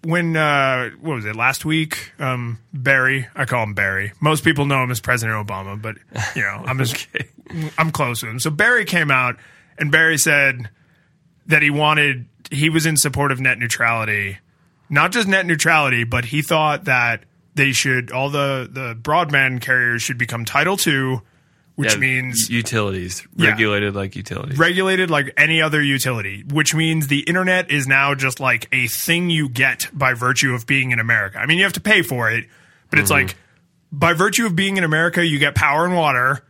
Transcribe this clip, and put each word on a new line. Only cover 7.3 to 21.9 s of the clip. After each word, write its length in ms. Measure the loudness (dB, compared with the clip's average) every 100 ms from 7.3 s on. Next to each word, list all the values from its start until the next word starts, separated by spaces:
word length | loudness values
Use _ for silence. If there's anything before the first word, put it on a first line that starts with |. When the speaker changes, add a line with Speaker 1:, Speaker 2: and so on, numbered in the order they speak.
| -16 -14 -10 -8 -2
Speaker 1:
I'm 100 | -2
close 300 | 0 -4 -4
to 80 | -8
him. 100 | -4
So 120 | -4
Barry 340 | 0 2 2 0
came 240 | -2 2
out, 280 | 2 0 -4 -14 -20 _ -6
and 120 | 0
Barry 280 | 4 4 2
said 500 | 2 4 2 0 -8 _ _ _ _ _ _ _ 0
that 160 | 2
he 80 | 4
wanted, 560 | 2 2 4 2 0 -8 _ -10
he 180 | 0 2
was 160 | 2 2
in 120 | 0
support 340 | 0 0 -2
of 80 | 0
net 180 | 0 0
neutrality. 800 | -4 0 0 0 -2 -2 -4 -8 _ _ _ _ _
Not 240 | 2 2
just 160 | 2 2
net 200 | 0 2
neutrality, 560 | 0 4 4 4 0
but 220 | 0 -2 -2
he 180 | -4
thought 420 | 0 2 2 -2 0
that 380 | 0 0 -2 _ _ _ 0
they 160 | 0
should, 400 | 2 0 -2 -2
all 180 | -4 -2
the, 400 | -2 -2 -4 -6
the 240 | -10 -10 -10
broadband 680 | 0 0 2 2 2 0
carriers 420 | 0 2 2 0
should 160 | -4 -4
become 260 | -4 -4 -2
Title 320 | 0 2 0
two, 460 | 0 0 0 -2 -6 _ _ _ _
which 200 | -4 0